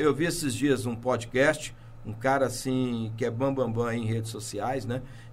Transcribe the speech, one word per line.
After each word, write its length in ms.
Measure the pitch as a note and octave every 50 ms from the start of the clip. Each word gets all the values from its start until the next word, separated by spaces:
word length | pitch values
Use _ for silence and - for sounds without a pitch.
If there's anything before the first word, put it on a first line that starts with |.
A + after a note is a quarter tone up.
eh, 40 | D3+
eu 80 | D3 C#3
vi 120 | C#3 E3
esses 280 | E3+ - - D3+ C3+ A2+
dias 320 | A2 C3+ D3 C3 A2+ G#2+
um 100 | B2 A#2
podcast, 800 | A2 A#2 B2+ B2 A#2 A2+ - - B2+ C#3 D#3 D#3 - - - - - - - - - -
um 60 | A#2
cara 340 | G#2+ - - C3+ C#3 C3+ C3
assim, 680 | A#2+ - - - C3 C3 B2+ B2+ B2 A#2 A2+ A2+ A2 A2
que 80 | A2+ A#2+
é 80 | A2+
bambambam 400 | A2+ A#2 C3+ C#3 C#3 C3+ B2 A2+
bam, 140 | A2+ A#2 A#2+
bam 80 | A#2 A2+
em 100 | A#2+ A2+
redes 240 | A2 A2+ A2+ A2 -
sociais, 540 | A2 G#2+ - - - G2+ G2+ B2 C3+ C3+ G#2+
né? 160 | A2+ A#2+ - - - - - - -